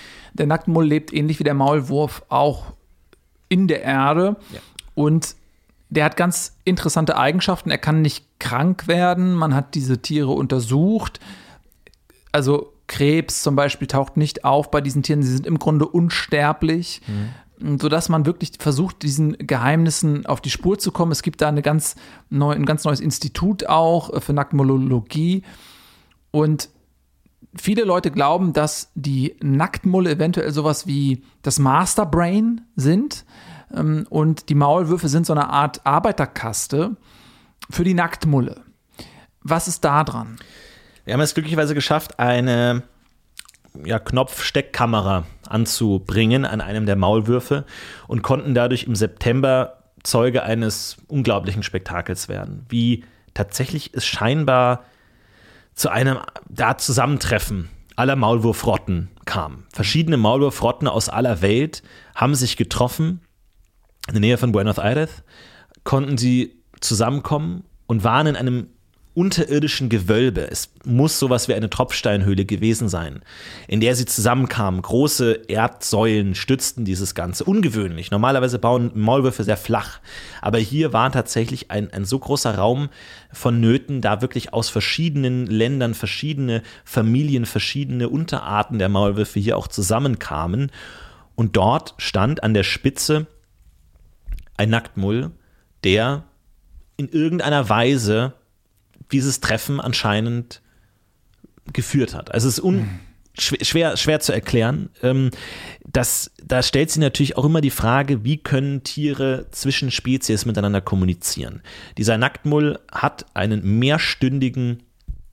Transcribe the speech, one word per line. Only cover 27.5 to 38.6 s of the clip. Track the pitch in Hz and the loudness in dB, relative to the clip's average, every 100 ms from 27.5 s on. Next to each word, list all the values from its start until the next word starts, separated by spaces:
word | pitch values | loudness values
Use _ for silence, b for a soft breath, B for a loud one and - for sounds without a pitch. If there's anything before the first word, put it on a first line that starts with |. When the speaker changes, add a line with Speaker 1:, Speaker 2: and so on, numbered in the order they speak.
Speaker 1:
viele | - - 214 | -6 0 2
Leute | 208 175 170 | 2 2 0
glauben, | 143 143 170 185 | 2 2 2 2
dass | 151 151 - - - | 2 0 -2 -10 -8
die | 139 135 135 - | -2 0 -2 -2
Nacktmulle | 147 135 - - 190 185 180 | 0 2 2 -2 0 2 2
eventuell | 151 160 180 - | 2 2 0 0
sowas | 147 151 151 185 | 0 0 -2 -2
wie | 139 139 127 B B | 0 0 0 B B
das | - 120 | -2 2
Masterbrain | 135 143 180 - 196 156 170 196 226 233 - - | 4 4 2 0 0 2 2 2 2 0 -6 -2
sind, | 135 180 285 - B B B 160 B 170 | 2 2 0 -6 B B B -20 B -4
ähm, | 156 156 - | 0 0 -2
und | 156 156 156 - | 0 2 0 0
die | 147 | 2
Maulwürfe | 143 165 165 175 165 | 4 4 2 0 2
sind | 151 170 | 0 2
so | |
eine | 151 143 | 0 0
Art | 139 143 - - | 0 0 -2 0
Arbeiterkaste | 147 220 - 139 - 113 - - 139 190 220 b b b b b b - | 2 2 0 -2 -4 -6 -6 -2 -2 -2 -6 b b b b b b -8
für | - | 0
die | 180 | 2
Nacktmulle. | 175 165 - 160 139 127 - | 2 0 0 2 2 0 -6